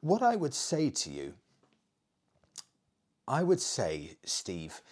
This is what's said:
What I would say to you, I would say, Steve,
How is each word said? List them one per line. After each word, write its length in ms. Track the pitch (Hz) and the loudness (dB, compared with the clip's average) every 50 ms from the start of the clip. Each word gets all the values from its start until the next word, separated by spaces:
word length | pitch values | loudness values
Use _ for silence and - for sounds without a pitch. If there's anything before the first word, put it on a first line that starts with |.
What 200 | - 151 190 226 | 0 2 2 4
I 140 | 254 240 233 | 4 4 4
would 180 | 208 170 143 131 | 4 0 -2 -2
say 380 | - - - 175 151 156 143 | -4 -4 -2 0 2 2 2
to 180 | - - - 73 | 0 -2 -4 -4
you, 240 | 69 71 69 69 73 - _ _ _ _ _ _ _ _ _ _ _ _ _ _ _ _ _ _ _ _ _ _ - - - _ _ _ _ _ _ _ _ _ _ _ _ - | -6 -8 -8 -8 -10 -14 _ _ _ _ _ _ _ _ _ _ _ _ _ _ _ _ _ _ _ _ _ _ -20 -20 -20 _ _ _ _ _ _ _ _ _ _ _ _ -2
I 140 | 131 156 | 0 2
would 180 | 180 175 185 175 | 4 4 4 4
say, 580 | - - - - 107 82 78 76 73 80 - - - | 2 0 -2 0 0 0 0 -2 -6 -10 -14 -12 -8
Steve, 580 | - - - - - 92 85 80 80 - - - - | -6 -4 -4 -4 -4 -6 -6 -6 -8 -10 -14 -18 -20